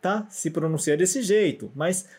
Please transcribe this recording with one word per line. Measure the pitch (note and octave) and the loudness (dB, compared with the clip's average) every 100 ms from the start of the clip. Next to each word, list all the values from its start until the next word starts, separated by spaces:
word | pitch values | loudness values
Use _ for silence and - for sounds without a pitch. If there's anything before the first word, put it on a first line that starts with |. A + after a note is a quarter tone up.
tá? | F#3 G#3+ G#3+ | -2 -2 -4
Se | - D#3 | -6 -4
pronuncia | D#3+ D#3+ D#3 D#3 D3 | -2 -2 0 2 2
desse | F#3 C4+ | 2 0
jeito, | G3+ G#3 F#3 - G#2+ | 2 4 4 0 -8
mas | C3+ E3 F#3 - | -4 -2 -2 -6